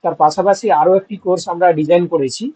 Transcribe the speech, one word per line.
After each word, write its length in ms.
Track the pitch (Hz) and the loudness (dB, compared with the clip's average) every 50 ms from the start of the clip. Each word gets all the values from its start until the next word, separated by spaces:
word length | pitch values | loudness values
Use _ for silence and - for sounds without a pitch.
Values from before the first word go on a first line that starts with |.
| - | -4
তার 120 | 175 160 - 156 | -6 0 2 0
পাশাপাশি 420 | 151 - - 180 202 196 - - 214 | 0 2 0 0 0 0 0 0 0
আরও 200 | 175 151 156 175 185 196 | 0 2 4 2 2 2
একটি 140 | 190 _ 208 | 0 _ -14
কোর্স 260 | 185 _ 185 185 175 - 202 175 | -8 _ -4 -4 -4 -4 -8 -4
আমরা 140 | 170 185 180 170 151 | 0 2 2 2 2
ডিজাইন 240 | 156 151 175 175 175 | 2 2 2 2 2
করেছি 380 | 160 170 160 139 131 - - 214 277 311 | 0 -2 -2 -2 -2 -6 -8 -10 -10 -10